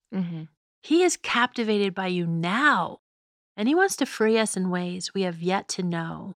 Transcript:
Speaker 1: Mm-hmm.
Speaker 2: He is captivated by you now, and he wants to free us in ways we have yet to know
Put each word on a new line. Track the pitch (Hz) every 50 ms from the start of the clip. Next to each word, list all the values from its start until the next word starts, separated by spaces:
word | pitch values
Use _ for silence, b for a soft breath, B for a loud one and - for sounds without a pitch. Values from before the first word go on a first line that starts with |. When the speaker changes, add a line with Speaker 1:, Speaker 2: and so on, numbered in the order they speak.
| _ _ -
Speaker 1:
Mm-hmm. | 190 185 170 170 160 160 160 _ _ _ _ _ _ -
Speaker 2:
He | - 302 339 359
is | 349 - -
captivated | - - - 247 240 247 - - 233 214 214 202 202 196 180
by | 196 190 185
you | 180 180 175
now, | 170 165 165 165 175 190 233 285 302 262 196 170 165 - - _ _ _ _ _ _ _ _ _ _ _ -
and | 214 240
he | 294
wants | 349 381 392 -
to | - 269
free | - - - 214 220 220 226
us | 220 214 -
in | 190 185 185
ways | 180 180 180 180 180 185 175 - -
we | 196 190
have | 180 170 165 170
yet | 180 185 196 - -
to | - - 180
know | 175 170 170 165 165 165 156 - 202 180